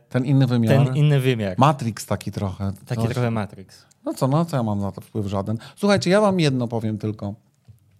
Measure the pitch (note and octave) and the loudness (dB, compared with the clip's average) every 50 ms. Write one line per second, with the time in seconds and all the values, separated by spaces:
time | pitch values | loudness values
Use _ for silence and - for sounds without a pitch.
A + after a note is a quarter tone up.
0 | _ _ - B2+ B2+ D3 C#3+ C3+ C3+ B2+ B2 A#2+ A2+ A2+ C3+ C#3 C#3 C3 C3 D3 | _ _ -2 -2 0 2 4 4 4 4 2 2 2 4 4 4 4 4 2 2
1 | D3 D3+ D3 C#3 B2+ C3 B2+ A2 A2 G2 F#2 F#2+ B2 D3 D#3+ C3+ - A#2 G2+ - | 2 4 4 4 2 2 0 0 0 -2 0 4 4 4 4 2 -2 -6 -6 -6
2 | - - G#2 F#2+ - - G2 - G#2 F#2+ F2+ F2+ G2+ G2 G2 - - - B2 A2+ | -6 -6 -6 -6 -6 -6 -6 -4 -4 -4 -4 -4 -4 -6 -6 -6 -8 -8 -4 -2
3 | A2+ A2+ B2 B2+ B2 A#2 A2+ A2+ G2+ F#2 - G2 F#2+ - - - - _ _ _ | -2 -2 0 0 -2 -2 -2 -2 -4 -6 -10 -16 -20 -20 -20 -20 -20 _ _ _
4 | - C#4 E4 - G3 C3 C3+ D#3 E3+ E3+ D#3 C3+ A#2 G#2+ G#2 G2+ G2+ G2 F#2+ - | -10 -10 -6 -2 0 0 2 2 0 0 -2 -2 -2 -2 -2 -2 -4 -6 -6 -10
5 | - - - A2 G2+ G2 G2 G2 G2 G2+ A2 A2+ - - - - - G3+ G3+ F#3+ | -14 -10 -6 -6 -4 -4 -4 -4 -4 -4 -4 -6 -8 -12 -10 -4 0 0 2 2
6 | - F3 F3+ G#3 G#3+ G3+ F#3+ F3+ D#3+ D3 C3 B2+ A#2+ A2+ A#2+ A2+ A2 A2 G#2+ G2+ | 2 2 2 4 4 2 2 2 2 2 2 0 -2 -2 -4 -4 -4 -4 -4 -4
7 | - G#2+ G#2 G#2 G#2+ G2+ G#2 - _ _ _ _ _ - - _ _ _ _ _ | -4 -6 -6 -6 -8 -10 -10 -10 _ _ _ _ _ -20 -20 _ _ _ _ _